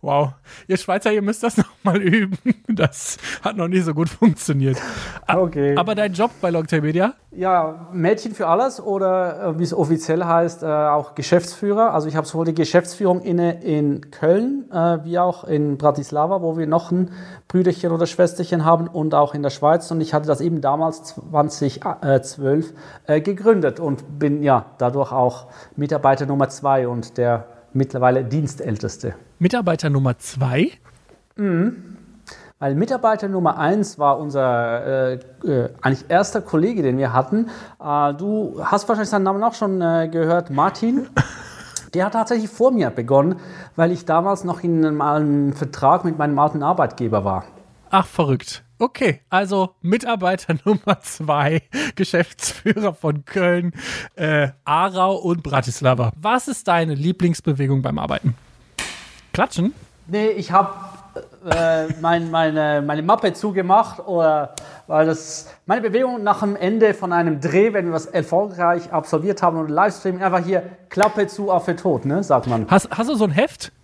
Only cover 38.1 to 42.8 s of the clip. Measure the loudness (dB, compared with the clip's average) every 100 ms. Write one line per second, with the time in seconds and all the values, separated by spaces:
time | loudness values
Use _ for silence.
38.1 | 0 -4 -2 -4 -6 -2 -2 0 -2 0
39.1 | 0 0 0 -2 -2 -2 0 0 0 0
40.1 | 0 2 2 0 0 0 0 0 0 -2
41.1 | -4 -4 -6 -18 -20 -14 -14 -6 -2 0
42.1 | 0 0 -2 -2 2 2 4